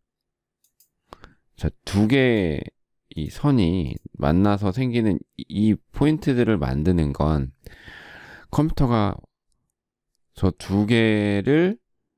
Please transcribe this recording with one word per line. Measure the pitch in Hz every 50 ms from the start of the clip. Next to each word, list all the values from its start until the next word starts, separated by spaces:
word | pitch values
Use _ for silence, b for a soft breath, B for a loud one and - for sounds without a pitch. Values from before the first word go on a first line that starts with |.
| _ _ _ _ _ _ _ _ _ _ _ _ _ _ _ _ _ _ _ _ _ _ B B B B B B B B _
자, | - - - - _ -
두 | - - 101 107
개의 | 107 127 139 131 127 117 107 95 82 76 67 - - - _ _ _ _ _ _ -
이 | - - 76 -
선이 | - - - 147 143 123 95 82 87 95 80 64 - - - - -
만나서 | - - 71 82 87 98 104 101 98 104 98 92
생기는 | 127 131 127 117 120 110 107 87 - - _ _
이, | - - -
이 | 71 92 107 107 107 - _ _ -
포인트들을 | - 143 151 156 151 - 147 135 120 120 110 110 90
만드는 | 71 64 65 71 78 87 90 85 78 71 69
건 | - 73 76 78 73 67 65 - _ - B B B B B B B B B B B B B B B B B
컴퓨터가 | - - 147 160 - - 147 123 120 110 104 98 - - - _ _ _ _ _ _ _ _ _ _ _ _ _ _ _ _ _ _ _ _ _ _
저 | - - 95 87
두 | - - - 95 101 104
개를 | 104 120 113 113 110 107 107 104 104 101 101 98 120 143 160 175 185 220 - _ _ _ _ _ _ _